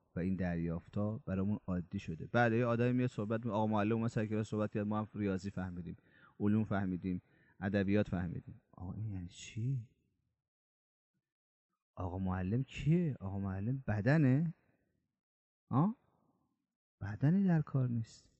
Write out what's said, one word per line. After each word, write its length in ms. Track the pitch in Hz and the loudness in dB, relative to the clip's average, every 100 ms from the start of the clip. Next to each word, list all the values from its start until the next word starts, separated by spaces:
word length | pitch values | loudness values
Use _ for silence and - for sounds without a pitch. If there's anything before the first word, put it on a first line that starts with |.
| _ - | _ -4
و 40 | |
این 160 | 90 92 | -2 0
دریافت 640 | 90 85 85 85 - 104 | 0 0 0 -2 -4 -4
ها 200 | 104 110 | -2 -2
برامون 420 | - 95 98 104 - | -2 0 0 -2 -2
عادی 320 | 90 82 101 | -4 -4 -6
شده. 280 | - 82 - | -6 -8 -2
بله، 300 | 117 120 113 | 2 4 4
یه 80 | 120 | 2
آدمی 280 | 117 123 | 2 2
میاد 160 | 123 123 | 2 0
صحبت 360 | - 104 113 117 | -2 -2 -2 -2
می-، 60 | |
آقا 160 | 101 110 | 0 2
معلم 280 | 107 101 113 | 2 2 2
اومد 140 | 113 | 0
سر 160 | 117 107 | -2 -2
کلاس 220 | 107 110 | -2 -2
صحبت 260 | 107 104 | -2 -2
کرد، 140 | 110 104 | -2 -2
ما 120 | 107 | -2
هم 80 | 107 | -4
ریاضی 360 | - 101 95 98 | -2 -2 -2 -4
فهمیدیم، 460 | 95 92 90 85 85 _ - - - | -6 -6 -6 -10 -12 _ -20 -20 -2
علوم 240 | 104 107 | 2 4
فهمیدیم، 580 | 110 98 98 90 95 90 - _ _ - | 4 0 0 -2 -2 -4 -6 _ _ -8
ادبیات 500 | 101 101 98 101 104 | 0 2 4 4 2
فهمیدیم. 520 | 90 90 87 - - _ | 0 -2 -6 -10 -16 _
آقا 220 | - 90 | -12 -10
این 180 | 95 110 | -6 -6
یعنی 160 | 95 87 | -6 -8
چی؟ 600 | - - 110 120 135 107 _ _ _ _ _ _ _ _ _ _ _ _ _ _ _ _ _ _ _ _ - | -12 -12 -6 -4 -4 -6 _ _ _ _ _ _ _ _ _ _ _ _ _ _ _ _ _ _ _ _ -8
آقا 240 | 92 92 | -6 -4
معلم 440 | 95 92 92 120 | -2 -2 0 -2
کیه؟ 520 | 135 - 139 170 175 - | -4 -4 0 2 2 -2
آقا 200 | 95 98 | -6 -4
معلم 440 | 98 95 104 135 131 | -4 -4 -4 -4 -2
بدنه؟ 680 | 107 104 156 135 131 165 - _ _ _ _ _ _ _ _ _ _ - | 0 2 4 4 4 2 -4 _ _ _ _ _ _ _ _ _ _ -2
آه؟ 260 | 113 180 233 _ _ _ _ _ _ _ _ _ _ | 2 2 0 _ _ _ _ _ _ _ _ _ _
بدنی 420 | 101 104 135 185 | -10 0 2 4
در 180 | 196 165 | 4 4
کار 280 | 147 139 123 | 2 0 0
نیست. 400 | 117 113 - - | 0 -4 -10 -20